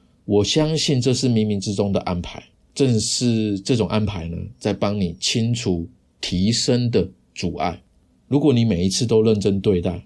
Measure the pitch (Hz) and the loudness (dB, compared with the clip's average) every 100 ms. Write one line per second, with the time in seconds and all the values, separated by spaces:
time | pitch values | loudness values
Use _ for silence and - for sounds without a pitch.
0 | _ _ - - 202 160 156 156 - 131 | _ _ 0 2 2 2 0 0 0 2
1 | 131 123 131 113 107 101 107 98 101 92 | 2 2 2 2 0 -2 -2 -2 0 -2
2 | - 87 - - - _ _ - 135 110 | -2 -4 -6 -12 -20 _ _ 0 2 2
3 | 104 - 123 113 107 98 98 120 98 110 | -2 -2 0 0 0 -2 0 0 0 0
4 | 104 90 82 85 92 - 107 98 104 104 | -2 -4 -8 -8 -10 -4 -4 -2 -2 -2
5 | 90 82 - 120 113 117 101 85 85 _ | -4 -4 -4 0 0 -2 -2 -4 -6 _
6 | _ _ - 90 98 110 - 120 120 120 | _ _ -4 0 0 0 0 0 2 0
7 | - - _ - 90 80 85 87 _ _ | -2 -6 _ -8 -6 -4 -6 -6 _ _
8 | _ _ - 139 147 120 117 87 95 - | _ _ -2 2 4 4 2 2 0 0
9 | 117 113 110 104 101 98 107 90 90 90 | 2 4 4 2 2 0 2 0 0 -6